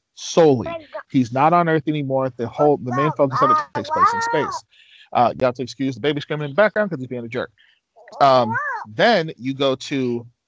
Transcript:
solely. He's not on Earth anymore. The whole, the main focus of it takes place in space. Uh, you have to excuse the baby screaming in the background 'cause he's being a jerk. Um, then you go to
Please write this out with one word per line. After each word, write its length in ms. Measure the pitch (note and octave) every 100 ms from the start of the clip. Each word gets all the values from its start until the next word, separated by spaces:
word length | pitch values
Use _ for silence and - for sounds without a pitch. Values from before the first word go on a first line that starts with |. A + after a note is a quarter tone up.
| _
solely. 540 | - - - D#3+ C3 G#2+ - - - -
He's 220 | C#3 A#2+
not 200 | B2+ D3+
on 160 | F3 E3+
Earth 140 | D#3+ D#3
anymore. 440 | D3+ C3+ C3+ C3
The 140 | C3 A#2
whole, 300 | - D3 C#3+
the 180 | B2+ B2
main 160 | D3+
focus 300 | - C#3+ B2+
of 80 | -
it 60 | D5+ -
takes 160 | - G3+
place 180 | - -
in 80 | A#4
space. 420 | - D#3+ A#2 - - _ _ - _
Uh, 220 | - A#2 D2
you 60 |
have 100 | B2+ B2
to 60 |
excuse 340 | B2 - C3+ B2
the 40 |
baby 200 | C#3+ D3
screaming 240 | - D3+ D3
in 40 |
the 20 |
background 360 | C#3+ G#3 G#3+ G#3
'cause 80 | D#3
he's 100 | B2+
being 180 | B2 A#2
a 20 |
jerk. 240 | A#2+ G2 _ _ _ _ _ - A3
Um, 340 | - B2+ A#2 C5 C#5+ A#4 A2
then 440 | A2 G#3 G#3+ D#3+ -
you 160 | B2
go 220 | C3+ C#3
to 520 | C3 - C#3 B2+ A#2+ A#2 _